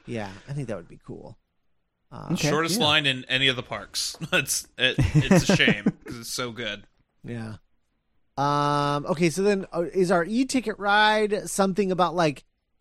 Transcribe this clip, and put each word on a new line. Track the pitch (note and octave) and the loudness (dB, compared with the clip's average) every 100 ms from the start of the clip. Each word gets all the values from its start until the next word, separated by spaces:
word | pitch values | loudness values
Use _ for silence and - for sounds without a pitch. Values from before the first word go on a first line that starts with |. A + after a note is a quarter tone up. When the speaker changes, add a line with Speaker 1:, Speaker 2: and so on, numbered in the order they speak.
| - | -12
Speaker 1:
Yeah, | A#2 G2 F#2 - | -10 -10 -14 -12
I | |
think | C#3+ A#2 | -10 -8
that | G2 | -10
would | E2+ | -12
be | - - | -20 -18
cool. | E2+ - - _ _ _ _ _ _ _ | -18 -18 -20 _ _ _ _ _ _ _
Uh, | A2+ - | -16 -6
Speaker 2:
Okay. | F3 D3 | -2 0
Speaker 3:
Shortest | D3+ E3 G3 | 0 0 0
Speaker 2:
Yeah. | D3+ | 2
Speaker 3:
line | D#3 C#3+ | 4 2
in | B2+ - | -2 -2
any | C3 C3+ | 0 0
of | B2 | 0
the | |
parks. | - G#2+ F#2+ - - - | -6 -12 -8 -6 -6 -8
<laughs> | D#3+ | -4
It's, | E3 C#3 - - - | -2 -2 -6 -6 0
it, | B2+ C3 | 0 2
it's | - D3+ - F#3+ - | 2 2 6 4 6
a | F#3 | 4
Speaker 2:
<laughs> | |
Speaker 3:
shame | - G#2 E3 - - | 4 2 -2 -4 -14
'cause | A#2+ | -14
it's | A#2 | -10
so | - B2 | -8 -8
good. | A2+ A2 G#2 G#2 _ _ _ | -6 -8 -8 -14 _ _ _
Speaker 1:
Yeah. | A#2+ A#2 A2 G#2+ _ _ _ _ _ _ _ - | -14 -12 -12 -14 _ _ _ _ _ _ _ -2
Um, | C#3+ D3 D3 D3 C#3+ D3 C#3+ | 0 2 2 2 0 -2 -2
okay, | D#3 E3+ | 0 0
so | F3 | 2
then, | G3 G3 - | 0 0 -2
uh, | E3 F3 | -4 -2
is | F#3 F3 | 0 2
our | F3+ E3+ | 2 2
e-ticket | A3+ C4 C4+ G#3+ F#3 | 0 0 0 -2 -4
ride | G3+ G#3 G#3+ G#3+ G#3+ G3+ E3+ | 2 4 6 4 2 -2 -4
something | - G3 F#3 F#3+ | 0 2 2 0
about, | F3+ F3 E3+ | 2 0 2
like, | D#3+ C3 _ _ _ _ | 0 0 _ _ _ _